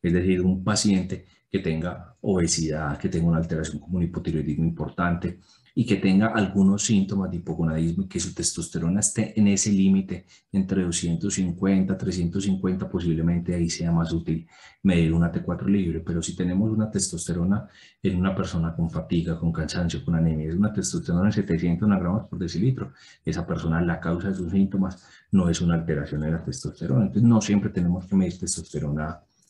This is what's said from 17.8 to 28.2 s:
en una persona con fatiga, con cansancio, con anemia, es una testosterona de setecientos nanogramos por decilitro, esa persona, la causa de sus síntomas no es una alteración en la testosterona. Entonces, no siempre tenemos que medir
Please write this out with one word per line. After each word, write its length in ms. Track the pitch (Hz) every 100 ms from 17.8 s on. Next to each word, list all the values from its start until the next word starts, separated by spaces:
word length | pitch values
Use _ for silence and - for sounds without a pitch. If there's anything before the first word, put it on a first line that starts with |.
| - _
en 140 | 95 87
una 180 | 95
persona 400 | 92 92 85 82
con 160 | 82 82
fatiga, 480 | 82 - 87 82 82
con 140 | 82
cansancio, 520 | 80 78 87 85 82
con 120 | - 82
anemia, 320 | 82 78 78
es 80 | 87
una 160 | 107
testosterona 540 | 104 92 85 - 87 101
de 60 |
setecientos 560 | 107 98 82 87 85 104
nanogramos 400 | 98 85 98 -
por 120 | 87
decilitro, 520 | 87 82 117 131 - - - -
esa 220 | - 82 82
persona, 340 | 82 82 80
la 200 | 87 82
causa 300 | 85 87 98
de 40 |
sus 160 | 92 87
síntomas 560 | 98 98 98 92 - - - _
no 180 | 95 87
es 120 | 82
una 140 | 87
alteración 500 | 85 82 73 71 73
en 80 | 76
la 120 | 82
testosterona. 600 | - 131 - - 82 131 98
Entonces, 220 | 104 117
no 120 | 113
siempre 300 | 104 104 95
tenemos 340 | - 87 87 -
que 100 |
medir 220 | 98